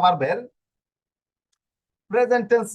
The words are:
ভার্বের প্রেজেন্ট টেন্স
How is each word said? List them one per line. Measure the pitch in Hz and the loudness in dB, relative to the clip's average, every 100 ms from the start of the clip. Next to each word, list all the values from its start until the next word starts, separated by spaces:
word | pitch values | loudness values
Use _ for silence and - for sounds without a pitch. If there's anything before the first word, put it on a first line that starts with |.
ভার্বের | - 160 - - - _ _ _ _ _ _ _ _ _ _ _ _ _ _ _ - | 2 2 -2 -4 -8 _ _ _ _ _ _ _ _ _ _ _ _ _ _ _ -4
প্রেজেন্ট | 220 240 247 208 | -2 2 0 0
টেন্স | 240 226 | 0 -2